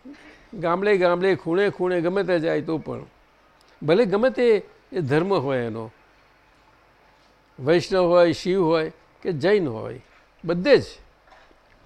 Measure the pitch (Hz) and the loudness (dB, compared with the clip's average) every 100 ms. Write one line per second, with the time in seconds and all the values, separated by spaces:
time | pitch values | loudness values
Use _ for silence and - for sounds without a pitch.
0 | 269 294 - - _ 214 170 180 202 190 | -20 -20 -20 -20 _ -6 -4 0 2 2
1 | 180 175 190 170 165 180 202 - 180 180 | 2 2 0 0 -2 0 0 -2 -2 0
2 | 170 196 185 175 160 151 147 156 113 120 | -2 -2 0 0 0 -4 -4 -6 -6 -12
3 | 139 _ _ _ _ _ _ - 143 190 | -14 _ _ _ _ _ _ -8 0 2
4 | 214 202 254 254 240 202 - _ _ 185 | 2 2 0 2 2 2 -2 _ _ -6
5 | 135 151 190 180 135 127 117 113 113 _ | -2 0 2 0 0 -4 -4 -8 -12 _
6 | _ _ _ _ _ _ _ _ _ _ | _ _ _ _ _ _ _ _ _ _
7 | _ _ _ _ _ - 135 175 - 190 | _ _ _ _ _ -8 0 0 2 0
8 | 175 175 170 143 180 190 160 160 160 - | 4 6 4 2 -2 0 0 0 -2 -10
9 | _ _ 220 151 170 208 151 110 113 123 | _ _ -8 -2 2 2 0 -6 -10 -14
10 | _ _ _ _ 170 175 277 208 - - | _ _ _ _ -6 -2 4 4 2 -16
11 | - _ _ - _ _ _ _ | -20 _ _ -20 _ _ _ _